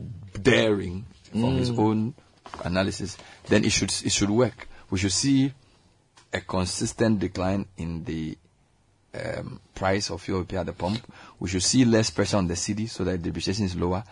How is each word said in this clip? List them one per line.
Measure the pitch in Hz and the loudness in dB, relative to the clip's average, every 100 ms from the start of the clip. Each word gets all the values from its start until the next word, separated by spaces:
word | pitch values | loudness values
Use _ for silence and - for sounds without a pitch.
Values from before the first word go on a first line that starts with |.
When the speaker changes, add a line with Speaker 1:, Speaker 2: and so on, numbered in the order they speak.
| - - - 101 | -16 -16 -14 0
Speaker 1:
daring | 95 113 113 101 92 92 120 - - | 4 6 4 2 -2 -6 -10 -18 -6
from | 107 123 131 | 0 2 2
his | 127 | 0
Speaker 2:
Mm. | 117 | 2
Speaker 1:
own | 107 107 110 - _ _ - - | 2 2 0 -6 _ _ -18 -10
analysis, | - 90 98 - 95 - - - - | -2 0 0 -2 -8 -10 -18 -10 2
then | 107 110 | 4 4
it | |
should, | - 101 - - | 2 0 -2 -2
it | |
should | - 101 | 0 2
work. | 110 123 - - - - | 4 2 0 -18 -16 -6
We | 95 | 0
should | 95 | 0
see | - 139 135 135 - _ _ _ _ _ _ _ | 2 2 4 2 -2 _ _ _ _ _ _ _
a | 98 | -6
consistent | - 95 92 - 117 - 117 104 | -2 -2 -2 -2 -4 0 2 2
decline | 95 - 92 98 - - | -2 -2 -2 -2 -4 -8
in | 85 82 | -8 -6
the, | 87 82 78 - _ _ _ _ _ _ _ | -6 -6 -6 -10 _ _ _ _ _ _ _
um, | - 82 - - - _ | -10 -8 -6 -8 -12 _
price | - 95 98 104 | -2 0 0 -2
of | 90 | -6
fuel | - 95 | -4 -4
we | 85 | -2
pay | 92 | -4
at | 87 | -4
the | |
pump. | 87 87 113 - - - - | -4 -2 -4 -6 -20 -20 -8
We | - | -2
should | 92 | 0
see | - 127 117 | 2 4 6
less | 113 110 | 6 4
pressure | - 98 104 | 0 0 2
on | 87 | 0
the | |
cedi | 87 - 104 110 | -2 -2 -4 -4
so | - 90 | -4 -2
that | 90 | -2
depreciation | 87 85 - 107 95 | -4 -4 -4 -2 -2
is | 87 | 0
lower. | 87 92 - | -2 -2 -6